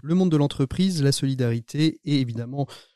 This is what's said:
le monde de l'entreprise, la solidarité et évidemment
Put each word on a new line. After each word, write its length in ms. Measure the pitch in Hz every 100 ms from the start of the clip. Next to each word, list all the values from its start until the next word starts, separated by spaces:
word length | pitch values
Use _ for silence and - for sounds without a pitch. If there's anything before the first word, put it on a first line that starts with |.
le 120 | 139
monde 160 | 180 185
de 60 | 156
l'entreprise, 680 | 143 - 135 - 190 170
la 100 | 139
solidarité 880 | - 135 131 120 117 113 143 160 156
et 160 | - 143
évidemment 460 | 127 113 120 139 139 - -